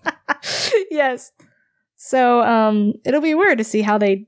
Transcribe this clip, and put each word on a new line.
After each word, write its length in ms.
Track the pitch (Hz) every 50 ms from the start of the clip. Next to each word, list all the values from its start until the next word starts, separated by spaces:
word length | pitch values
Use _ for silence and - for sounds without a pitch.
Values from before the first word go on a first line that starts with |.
<laughs> 80 | _ 320 - - _ - - - - - - - - - 523 415 381 -
Yes. 420 | 320 302 277 262 247 - - - _ _ _ _ _ _ _ _ _ _ _ _ _
So, 440 | _ - - 269 262 247 247 240 240
um, 540 | 226 226 233 226 220 214 214 208 208 208 - - -
it'll 160 | - 262 302
be 140 | 302 320 302
weird 240 | 330 403 392 294 220
to 60 | 220
see 180 | - - 214
how 160 | 208 214 208 208
they, 280 | 208 196 196 196 208